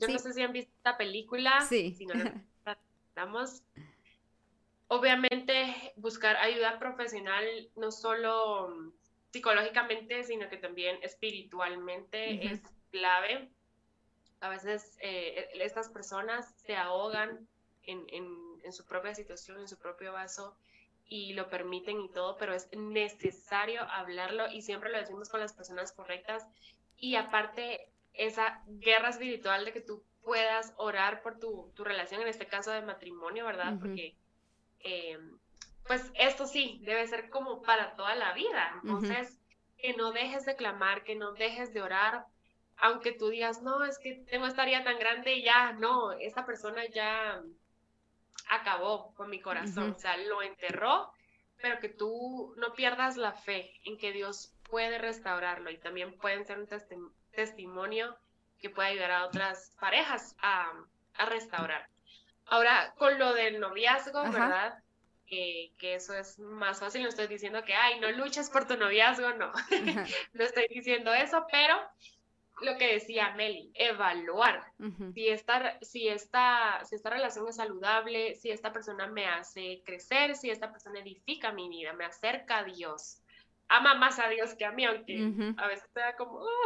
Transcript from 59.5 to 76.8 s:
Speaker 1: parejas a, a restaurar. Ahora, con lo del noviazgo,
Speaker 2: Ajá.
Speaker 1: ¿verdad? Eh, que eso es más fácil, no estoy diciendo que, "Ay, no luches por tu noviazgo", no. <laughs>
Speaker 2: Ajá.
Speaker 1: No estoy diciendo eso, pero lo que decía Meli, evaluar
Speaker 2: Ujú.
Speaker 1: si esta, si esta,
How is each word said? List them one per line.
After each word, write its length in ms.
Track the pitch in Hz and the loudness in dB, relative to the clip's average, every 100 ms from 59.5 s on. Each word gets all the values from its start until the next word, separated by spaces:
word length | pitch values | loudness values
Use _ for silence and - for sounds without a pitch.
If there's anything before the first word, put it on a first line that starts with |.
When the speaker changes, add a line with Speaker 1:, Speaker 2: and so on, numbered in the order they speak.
| 190 - - | -4 -12 -4
Speaker 1:
parejas 560 | 196 233 311 233 - - | 2 4 4 -2 -6 -2
a, 320 | 302 190 165 165 - _ _ | 2 2 0 -6 -16 _ _
a 120 | - 226 | 0 0
restaurar. 600 | 226 220 170 160 156 - _ _ - _ _ - | 0 -2 -4 -2 -4 -6 _ _ -20 _ _ 4
Ahora, 480 | 233 240 240 - - | 8 10 8 6 4
con 200 | 285 277 | 6 6
lo 140 | 254 | 4
del 260 | 233 220 214 | 6 4 2
noviazgo, 600 | 196 202 233 269 269 285 | -2 2 4 4 2 -2
Speaker 2:
Ajá. 80 | 254 | 0
Speaker 1:
¿verdad? 460 | 220 233 185 220 - _ _ _ _ - | 2 4 4 0 -4 _ _ _ _ -8
Eh, 440 | 185 175 170 165 _ | -4 -4 -6 -10 _
que 160 | 180 | -4
eso 200 | 180 185 | -4 -4
es 240 | 196 190 - | -8 -8 -14
más 420 | 208 214 196 196 | -14 -2 -2 0
fácil, 220 | 202 254 | -4 -2
no 60 | 240 | -2
estoy 180 | 226 208 | -2 -4
diciendo 340 | 208 202 214 | -4 -4 -4
que, 100 | 220 | 0
"Ay, 260 | 196 240 233 | 4 4 4
no 100 | 220 | 0
luches 380 | 247 277 294 285 | 0 -2 -2 0
por 160 | 269 269 | 0 2
tu 100 | 240 | 2
noviazgo", 560 | 202 208 233 247 240 | 4 8 6 6 0
no. 180 | 233 180 | 0 -2
<laughs> 180 | - - | -2 0
Speaker 2:
Ajá. 340 | 381 214 262 175 - - | 2 2 -2 -2 -4 -6
Speaker 1:
No 100 | 233 | 0
estoy 220 | 240 240 233 | 2 4 2
diciendo 460 | 240 247 233 226 | 0 0 2 4
eso, 320 | 240 285 320 320 | 4 6 2 4
pero 260 | 285 302 381 - - - _ _ _ _ - | 6 8 6 2 -14 -20 _ _ _ _ -4
lo 160 | 269 262 | -2 2
que 160 | 247 | 4
decía 400 | 214 220 226 208 | 4 2 0 2
Meli, 360 | 208 214 202 - | 2 -2 -4 -8
evaluar 960 | - 233 208 185 175 170 185 240 185 - - | 0 2 4 2 2 -2 4 6 4 -4 -10
Speaker 2:
Ujú. 340 | 214 180 185 | -10 -8 -10
Speaker 1:
si 140 | 185 220 | 0 2
esta, 500 | 214 - 247 262 - | 2 2 2 2 -4
si 260 | - 247 220 | -10 -2 -2
esta, 760 | 208 - 247 247 240 220 190 | -2 0 4 6 6 4 0